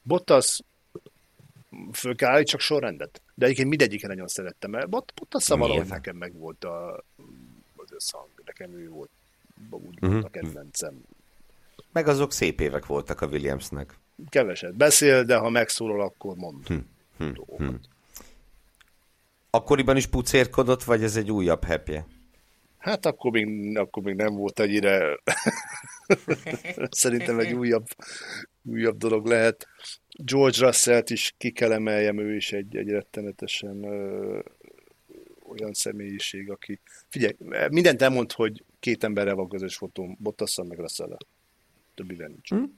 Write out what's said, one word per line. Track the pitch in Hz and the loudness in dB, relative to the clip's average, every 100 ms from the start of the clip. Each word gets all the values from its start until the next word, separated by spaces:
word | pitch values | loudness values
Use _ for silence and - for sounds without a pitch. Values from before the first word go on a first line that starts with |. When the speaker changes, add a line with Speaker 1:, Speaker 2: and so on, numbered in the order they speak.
Speaker 1:
Bottas | 120 180 - 143 - - - _ _ - - _ _ _ - - _ - 90 | 0 0 8 6 8 -2 -8 _ _ -20 -20 _ _ _ -20 -20 _ -18 -12
föl | - 123 120 | -8 -6 0
kell | 127 | 4
állítani, | 143 147 | 6 4
csak | 120 | 0
sorrendet. | - 147 120 76 76 - _ - | 0 0 -2 -6 -12 -14 _ 2
De | 123 | 2
egyébként | 131 135 | 4 0
mindegyiket | 151 123 101 101 | 4 2 2 -8
nagyon | 95 90 | -10 -8
szerettem, | - 90 - 101 | -8 -8 -10 -8
mert | 110 170 | -6 -4
Bot-, | 226 - - | -6 -6 -20
Bottas-szal | - 277 - 143 | -6 -2 2 2
Speaker 2:
Miért? | 117 | 2
Speaker 1:
valahogy | 135 90 | 0 -2
nekem | 95 - 87 | -8 -10 -10
megvolt | 87 82 80 80 | -12 -12 -16 -12
a, | 90 85 87 - _ _ - 65 62 - _ - | -10 -10 -10 -14 _ _ -20 -20 -20 -20 _ -20
az | - | -20
összhang. | 71 - - 65 _ - | -10 -10 -10 -20 _ -20
Nekem | - 90 | -18 -18
ő | 87 - | -16 -16
volt, | 76 139 _ _ _ _ _ 107 | -16 -18 _ _ _ _ _ -18
úgy | - 90 85 | -16 -16 -4
Speaker 2:
Mhm. | 92 | 0
Speaker 1:
volt | 107 104 | 0 -2
a | |
kedvencem. | 90 82 73 73 - 80 69 - _ _ _ - _ _ - _ | -10 -12 -12 -12 -10 -10 -12 -20 _ _ _ -20 _ _ -20 _
Speaker 2:
Meg | 170 151 | -2 2
azok | 139 143 | 2 0
szép | - 87 - | 0 -2 0
évek | 76 71 - | -2 -2 -4
voltak | 71 - 76 | -6 -4 -6
a | 76 | -4
Williamsnek. | 73 71 69 - 71 67 - _ - 151 | -2 -2 -4 -8 -10 -12 -18 _ -20 0
Speaker 1:
Keveset | 135 110 87 90 95 | 2 2 -2 -10 4
beszél, | 147 143 147 131 | 6 8 8 8
de | 120 117 | 8 4
ha | 113 | 6
megszólal, | 120 113 - 113 104 | 2 2 -2 -2 0
akkor | 98 _ 101 90 | -2 _ -12 -10
mond | 87 69 67 | -12 -12 -6
Speaker 2:
Hm, | 80 - _ _ - | -6 -6 _ _ -8
hm, | 80 | -8
Speaker 1:
dolgokat. | 62 - - 69 | -8 -14 -6 -6
Speaker 2:
hm. | 64 - _ _ - - - _ _ _ _ _ _ _ _ _ _ _ | -6 -14 _ _ -20 -20 -20 _ _ _ _ _ _ _ _ _ _ _
Akkoriban | 117 - 143 127 135 | 0 4 4 6 4
is | 131 | 2
pucérkodott, | 127 120 139 123 - 123 127 | -2 4 4 4 4 4 2
vagy | - 117 | 4 2
ez | 110 110 | 4 0
egy | 101 | 0
újabb | 104 87 80 | 0 2 2
happy-e? | 87 80 - 76 78 - _ _ _ _ _ _ | 0 -2 -2 -8 -10 -20 _ _ _ _ _ _
Speaker 1:
Hát | 190 208 160 | -4 0 0
akkor | - 127 | 0 0
még, | 113 107 107 104 107 | 0 0 -4 -2 -2
akkor | 95 - | -2 -4
még | 101 95 | -4 0
nem | 107 104 | 0 0
volt | 101 - | -4 0
ennyire | 104 104 98 98 78 71 - - - - - - - - - | 2 4 4 4 2 -2 -2 -2 -2 -4 -12 -16 -18 -20 0
<laughs> | 196 - 151 165 - 170 185 - | 0 2 -4 -4 -10 -10 -8 -6
szerintem | - 131 120 120 117 | 0 0 0 0 0
egy | 110 | 0
újabb, | 120 120 113 113 - - - - - - _ | 0 2 0 0 -16 -16 -16 -14 -14 -16 _
újabb | 120 113 113 104 | -8 -2 -2 0
dolog | 110 110 110 | 0 0 4
lehet. | 117 113 - - _ - - _ - | 4 4 2 -14 _ -18 -18 _ -14
George | 131 135 135 120 127 | -2 4 4 6 6
Russellt | 120 - 120 113 | 6 6 4 4
is | 113 - _ | -4 -4 _
ki | 123 | -8
kell | 113 117 | 0 2
emeljem, | 110 110 104 104 104 | 2 0 2 2 0
ő | 104 107 | -4 -4
is | - | -4
egy, | 101 101 104 | -6 -6 -6
egy | 101 | -2
rettenetesen, | 104 - - 104 98 98 - 101 101 | -4 -4 -10 -10 -10 -8 -8 -8 -10
ö, | 101 101 98 98 98 101 - _ - - _ _ _ - - - - | -8 -6 -6 -6 -6 -8 -10 _ -20 -20 _ _ _ -20 -20 -20 -18
olyan | 107 107 | -10 -8
személyiség, | 101 107 104 101 98 - 98 98 | -6 -6 -8 -10 -8 -8 -10 -12
aki... | 98 - 101 _ - _ | -14 -12 -14 _ -20 _
Figyelj, | - 107 - - - - | -2 -2 -2 -8 -2 2
mindent | 160 175 123 | 6 6 6
elmond, | 131 131 117 | 4 4 -2
hogy | - 110 110 _ _ | -2 -2 -2 _ _
két | 123 110 | -2 0
emberrel | 110 101 101 98 | 0 0 0 -2
van | 92 | -4
közös | 95 95 - | -6 -8 -10
fotóm, | 95 - 90 95 | -12 -10 -12 -8
Bottasszal | 104 - 101 - 87 | -8 -6 -6 -4 -8
meg | 87 | -10
Russell-el. | 82 - 82 85 - _ _ _ _ _ _ - | -10 -10 -10 -12 -20 _ _ _ _ _ _ -16
Többivel | 92 87 78 | -14 -12 -14
nincs, | - - | -16 -4
Speaker 2:
Hm? | 202 277 | -2 -2